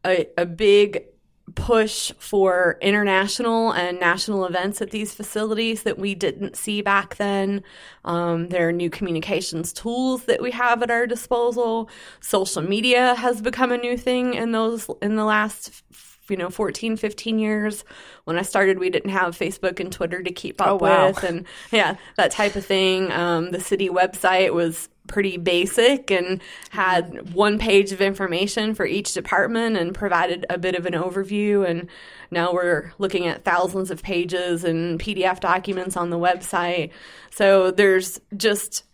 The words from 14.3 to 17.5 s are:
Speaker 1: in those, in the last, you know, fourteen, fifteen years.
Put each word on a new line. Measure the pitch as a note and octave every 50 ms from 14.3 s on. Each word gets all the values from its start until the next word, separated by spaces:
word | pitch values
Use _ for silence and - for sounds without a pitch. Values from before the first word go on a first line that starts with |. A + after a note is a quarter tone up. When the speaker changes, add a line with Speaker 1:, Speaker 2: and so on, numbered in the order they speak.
| A#3+
Speaker 1:
in | - A3+ A#3
those, | A3+ A3 A3 A3 A#3 A3+ - - - -
in | - G#3 G#3+
the | A3 G#3+
last, | G#3+ G#3+ G#3+ G#3+ G#3+ G#3 - - - - - _ _ - - - - - _ _ -
you | G3+
know, | F#3 F3 F#3
fourteen, | F#3 - G#3+ F3+ - - A3+ A3+ A3
fifteen | G#3+ - G#3 G#3 - - A3+ A3+ A3
years. | G#3+ G#3+